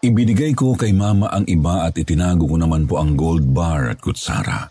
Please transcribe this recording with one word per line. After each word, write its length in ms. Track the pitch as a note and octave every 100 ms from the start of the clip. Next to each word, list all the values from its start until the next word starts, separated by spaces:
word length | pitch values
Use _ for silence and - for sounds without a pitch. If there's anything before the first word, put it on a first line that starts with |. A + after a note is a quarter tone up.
| B2
Ibinigay 480 | A2+ A#2 G#2+ D3+
ko 240 | C#3 C3 A#2+
kay 160 | A2
Mama 400 | G2 G2+ G#2 G#2+
ang 160 | G2 G2
iba 400 | F2 D#2 F2+ E2
at 80 | E2
itinago 480 | D2+ D#2 F2 F2 D#2
ko 160 | D#2+
naman 240 | E2 D#2+ D2
po 160 | C#2+
ang 160 | D2+ C#2+
gold 320 | D#2+ E2 C#2
bar 400 | C2 E2+ D#2 B1
at 80 | -
kutsara. 720 | - - - G#1 G1+ - -